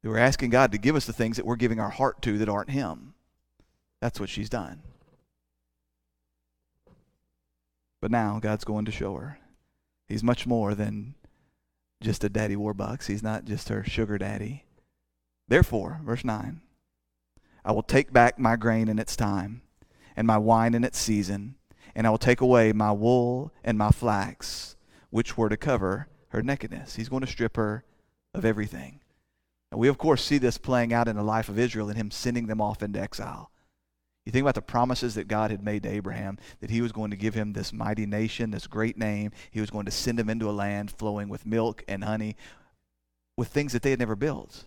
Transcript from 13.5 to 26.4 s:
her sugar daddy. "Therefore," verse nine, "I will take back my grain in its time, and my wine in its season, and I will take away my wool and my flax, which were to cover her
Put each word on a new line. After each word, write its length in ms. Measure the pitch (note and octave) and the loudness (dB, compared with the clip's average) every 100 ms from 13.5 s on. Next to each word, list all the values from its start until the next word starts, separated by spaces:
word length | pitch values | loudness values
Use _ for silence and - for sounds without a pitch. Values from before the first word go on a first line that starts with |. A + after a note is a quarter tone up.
| G#2 - | -8 -4
her 160 | G#2+ | -4
sugar 320 | G2 - G#2+ G#2 | -2 -2 -2 -2
daddy. 480 | G2 G#2 G#2 C#3+ _ _ _ _ _ _ _ _ - | -4 -6 -8 -10 _ _ _ _ _ _ _ _ 4
"Therefore," 520 | B2 - A2+ F2 D#3+ | 6 6 2 -2 -8
verse 200 | D3 A#2 | -4 -2
nine, 380 | - G#2+ G2 D#3+ _ _ _ _ _ _ _ _ _ _ | -2 -4 -6 -10 _ _ _ _ _ _ _ _ _ _
"I 80 | F#2+ | -2
will 100 | A2 | -2
take 280 | - C3 - | 4 2 6
back 280 | B2+ A#2+ - | 6 6 6
my 160 | A#2+ A#2 | 2 4
grain 320 | A2+ A2+ A2 | 2 2 2
in 120 | G#2+ | 0
its 160 | A2 - | -2 0
time, 460 | G#2+ G2 G2 A#2 _ _ _ _ - - | 0 0 -4 -10 _ _ _ _ -14 0
and 100 | A2+ | 4
my 120 | G#2+ | 4
wine 360 | G#2+ A2+ A#2 | 6 6 6
in 100 | A#2 | 2
its 120 | B2 - | 0 -2
season, 600 | - G#2 F#2+ G2+ G#2 - _ _ - | 0 0 0 -4 -8 -16 _ _ -12
and 140 | - A2+ | 0 2
I 40 | |
will 80 | A2 | 4
take 220 | B2+ B2 | 4 6
away 320 | B2+ B2 A2 | 8 8 8
my 200 | G#2+ G#2+ | 4 2
wool 600 | G#2 A2+ B2+ A#2+ B2+ D#3 _ | 4 4 4 2 -2 -6 _
and 120 | - G#2+ | -2 2
my 140 | G#2+ | 2
flax, 880 | - A#2 G2+ G2+ - - - - - _ _ _ | 2 2 0 -2 -8 -12 -10 -12 -18 _ _ _
which 260 | A2 - - | -2 -2 0
were 120 | A2+ | 0
to 80 | G#2+ | 2
cover 500 | D3 A#2+ F#2+ G2+ D3 - _ | 0 0 0 -2 -6 -18 _
her 140 | - | -4